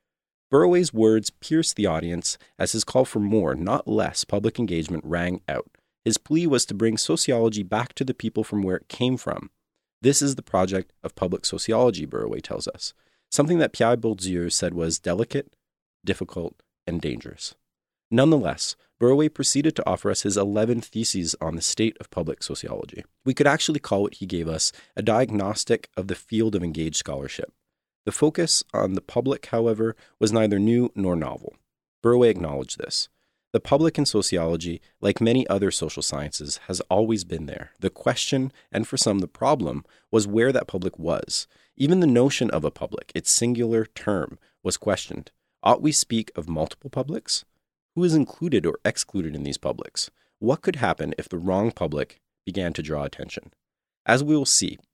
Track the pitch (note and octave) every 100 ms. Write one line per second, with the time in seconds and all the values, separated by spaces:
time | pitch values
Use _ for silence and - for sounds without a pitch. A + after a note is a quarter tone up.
0 | _ _ _ _ _ C3+ F3 F3+ F3 A2
1 | A2 A2 G#2 - - D#3 D#3+ - G2+ D#2+
2 | E2+ F2 - - _ _ F2+ A2 - C3
3 | C3 A#2 G2+ A2 E2 C2+ F2 C3 - G#2+
4 | G2 - - G2+ A2 - A2 E2+ D#2+ E2
5 | - E2+ F2+ F2+ - D2 - _ _ _
6 | A#2 G#2+ - D#3 E3+ B2+ - G2+ A2+ G#2+
7 | - E3 - A#2+ A2+ G#2+ F#2 A2 B2 -
8 | C3 - A2 - A2 G#2 F#2+ F#2 - -
9 | B2 B2+ - - - _ _ _ _ _
10 | B2 C#3 C#3+ C3 - F#2+ F#2 F#2+ F2+ _
11 | - - F#2 F#2 - - - A2 B2 F2
12 | C#2+ A1+ A1 - - - - - - -
13 | _ _ _ - D3 F3 C#3 - A#2 A#2+
14 | A2+ G2+ F#2 F2+ F2 - F2 E2+ E2 D#2+
15 | F2+ F2 A2+ C#3 - _ _ _ _ _
16 | - G2 F#2 F#2 E2+ - _ _ - E2+
17 | D#2 A#1 - - - - _ _ _ _
18 | _ A#2 C#3+ D3+ F#2 A2 - - _ _
19 | A#2+ C#3 D3+ - C3+ C3+ D#3 - - F#2
20 | G2+ G2 G#2 G2+ G2 G#2 A2+ A#2 A2 A2
21 | A2+ G2 E2 - D#2+ E2 - - A2 -
22 | - - D#2 - - C#2 - G2+ - -
23 | - _ C3+ B2+ C#3+ D#3 - D3+ - G2+
24 | G2+ - F#2+ F2+ E2 D#2+ - - - -
25 | G#2+ A2 B2 G#2+ G2 G#2+ - A2+ - -
26 | G2 F2+ - A2 A2+ G2+ F2 D#2 D#2+ -
27 | - C#2 C#2 - - _ _ _ _ _
28 | - - D3+ D#3 E3 - - G#2+ G2+ F#2+
29 | - A#2+ B2+ C3+ - A#2+ A#2 A2 A2+ A2
30 | _ _ G#2+ A2+ A2 G2+ G#2 A#2+ B2 -
31 | F#2+ E2+ C#2 - - - _ _ _ _
32 | A#2 B2 A#2+ F#2+ E2 C#2 C2 - - -
33 | - _ _ _ _ A2+ - C#3+ D#3+ D3+
34 | C#3+ G#2+ - F2+ E2 E2+ E2+ E2+ - _
35 | G2+ F#2+ A2+ B2+ - G2 G2 - D#2 -
36 | - C#2+ D2 - D2 - - F#2 - F#2
37 | A2 A2 F2 E2 D2 - - _ F#2+ -
38 | - B2 - C3+ C3 - _ A2 A2+ C3
39 | - G2 F2 - C3 D3 E2 - - _
40 | _ A2+ G2+ G#2+ B2 B2+ - F#2+ F2+ -
41 | D#2+ E2 - - - _ _ _ C#3 F#3
42 | E3 A#2+ C3+ - A#2 E2+ D2 - - -
43 | - E2+ - - A#2+ A#2 A#2 A2+ A2 -
44 | - G2 C#2+ - _ _ F2+ - - F#2+
45 | - - - _ _ _ - B2 D3+ C#3+
46 | - A2+ G#2+ - E2 D#2+ D#2 - C3+ -
47 | C3 - - - - _ _ _ _ -
48 | F3 D#3 C3 - E3+ A#2 D#2+ - - -
49 | - G2+ D#2+ D2 C#2+ C#2 - A#1+ G1+ -
50 | - _ _ _ G#2+ C#3+ - D#3 A2+ E2+
51 | D2+ D#2+ - F2 F2 F#2 A2+ - E2 D2
52 | D2 _ _ _ - F#2 F2 - D2+ D2+
53 | C#2+ - - - - _ _ _ _ _
54 | - B2 D3 D3+ C3+ - F2+ - _